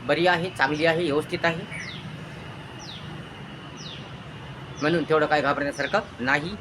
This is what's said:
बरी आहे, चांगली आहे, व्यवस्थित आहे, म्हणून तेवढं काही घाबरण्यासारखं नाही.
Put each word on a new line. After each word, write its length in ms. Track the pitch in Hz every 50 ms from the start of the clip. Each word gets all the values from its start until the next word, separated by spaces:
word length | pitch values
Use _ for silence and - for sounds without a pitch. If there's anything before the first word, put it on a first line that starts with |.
| 123
बरी 240 | 123 147 156 170 180
आहे, 220 | 180 170 165 185
चांगली 360 | 185 - 143 135 151 151 156
आहे, 180 | 165 160 160 180
व्यवस्थित 360 | 165 139 151 151 - 175 170 -
आहे, 180 | 170 165 165 190 - - - - - - - - - - - - - - - - - - - - - - - - - - - - - - - - - - - - - - - - - - - - - - - - - - - - - - - - - - - - - - -
म्हणून 220 | 139 151 170 170 147
तेवढं 220 | - 156 156 151
काही 160 | 147 151 151
घाबरण्यासारखं 580 | 135 139 143 139 143 143 139 147 139 135 - 202 214 - - -
नाही. 360 | 123 127 139 147 143 170 208 202